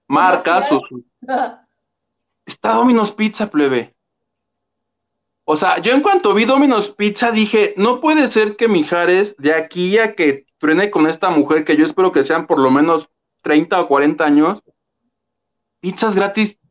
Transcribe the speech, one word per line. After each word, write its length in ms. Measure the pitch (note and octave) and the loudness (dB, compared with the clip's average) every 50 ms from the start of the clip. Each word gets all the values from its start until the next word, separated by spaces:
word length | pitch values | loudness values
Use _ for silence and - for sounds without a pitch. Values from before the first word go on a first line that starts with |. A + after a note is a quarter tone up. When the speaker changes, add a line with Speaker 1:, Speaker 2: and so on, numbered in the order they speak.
| _ - | _ -4
Speaker 1:
marcas, 600 | C#3 D#3 F3+ F#3 F3 F3 - D#3+ F3 F#3 - - | 0 0 2 2 0 0 -2 -2 -2 0 0 0
Speaker 2:
Publicidades. 200 | D3+ C3+ - - | -2 -2 -4 -8
Speaker 1:
sus, 160 | C3 B2 - _ _ _ B3 C4 C4 B3 B3+ - - - _ _ _ _ _ _ _ _ _ _ _ _ _ _ _ _ _ | -14 -18 -18 _ _ _ -8 -6 -4 -4 -4 -6 -10 -14 _ _ _ _ _ _ _ _ _ _ _ _ _ _ _ _ _
está 280 | - - - - A3 A3 | -20 -14 -6 -4 -2 0
Domino's 380 | A3+ B3 B3+ A#3+ A3+ G#3 G#3 | 2 2 2 2 2 0 -2
Pizza, 380 | - - G#3+ G#3+ - - G#3+ G#3 | -4 -4 -4 -4 -4 -6 -8 -4
plebe. 440 | - D3+ C#3+ C3+ C3 A#2+ A#2 - _ _ _ _ _ _ _ _ _ _ _ _ _ _ _ _ _ _ _ _ _ _ _ _ _ _ _ _ _ _ _ | -2 0 0 0 0 -2 -4 -6 _ _ _ _ _ _ _ _ _ _ _ _ _ _ _ _ _ _ _ _ _ _ _ _ _ _ _ _ _ _ _
O 120 | - - | -6 -4
sea, 220 | D3+ G3 F3+ E3 - | -2 0 -2 -2 0
yo 140 | D#3+ A3 | 0 0
en 100 | B3+ C#4+ | 0 2
cuanto 320 | D4+ G4+ G4 F#4 - G#3 F#3+ | 2 2 2 2 2 2 2
vi 100 | G#3+ A#3 | 2 2
Domino's 460 | B3 C4 C4+ D4 C4+ B3 G#3 G3+ G3+ | 2 2 4 4 2 2 0 -2 -4
Pizza 400 | - - G#3 G#3 G3+ - B3 A#3 | -4 -4 -4 -4 -2 -2 -2 0
dije, 420 | A3+ A3 G#3+ G#3+ - G#3+ G3+ - - | 0 0 0 0 2 0 0 0 0
"No 240 | F#3 G3+ A#3 B3 B3 | 0 0 0 0 0
puede 280 | D#4+ D4+ D#4 D#4 C4+ G#3+ | 0 0 2 2 0 0
ser 280 | - A3 G#3+ G#3 G#3 | 0 0 0 0 0
que 120 | - A#3 A3+ | -2 0 0
Mijares, 680 | G3+ E3 D3+ - F3 F3 F3 F3+ F3+ F#3+ G#3 G#3 G3+ - | 2 0 0 0 -2 0 0 2 2 2 0 -2 -6 -4
de 160 | C#3 D3+ D#3+ | -2 -2 0
aquí 440 | D#3+ D#3+ - - F3+ F3+ F#3 G3+ A3+ | 0 -4 -6 -6 -4 -2 0 0 0
a 160 | A3+ G#3+ G#3+ | 0 0 -2
que 320 | - E3 C#3+ C#3 C#3 - _ _ _ | -2 0 0 0 -2 -8 _ _ _
truene 320 | - F3+ D#3+ F3 G3+ G#3 | -2 0 0 0 0 0
con 180 | - D#3+ D#3 D#3 | 0 0 0 0
esta 220 | D#3+ - G3 F#3 | 0 -2 -2 0
mujer, 340 | E3 D3+ C3+ - D#3 D#3+ D3+ | 0 0 0 2 0 0 0
que 120 | - D#3 | 0 2
yo 80 | D3 D#3+ | 2 2
espero 280 | D#3+ - F#3 F#3+ F3+ | 0 0 0 0 2
que 120 | F3+ F#3+ G3+ | 2 0 0
sean 220 | - D#3+ D#3 - | 0 -2 -4 -2
por 120 | - E3 C#3+ | -2 0 2
lo 120 | C3 B2+ | 2 2
menos 380 | C3 C#3+ D3+ E3+ E3 D#3 - _ _ _ _ _ _ _ | 2 2 2 2 0 -2 -4 _ _ _ _ _ _ _
treinta 380 | - - D3 D3+ E3 E3+ G3+ F3+ | -4 0 0 0 0 0 -2 -2
o 80 | E3 - | 0 0
cuarenta 360 | C#3 C#3 C#3+ D3+ D3+ D3+ E3 | 0 2 2 0 0 0 0
años, 380 | D3 D3 D3 D#3 F3 G#3 G#3+ _ _ _ _ _ _ _ _ _ _ _ _ _ _ _ _ _ _ _ _ _ _ _ _ | 2 2 2 2 2 -2 -6 _ _ _ _ _ _ _ _ _ _ _ _ _ _ _ _ _ _ _ _ _ _ _ _
pizzas 340 | - F#3 - - A#3 A3 G3 | -10 -10 -6 -4 -4 -2 0
gratis 440 | G3 G3+ G3+ G3+ A3 G#3+ G#3 - _ _ _ | 0 -2 -2 -2 -2 -4 -4 -6 _ _ _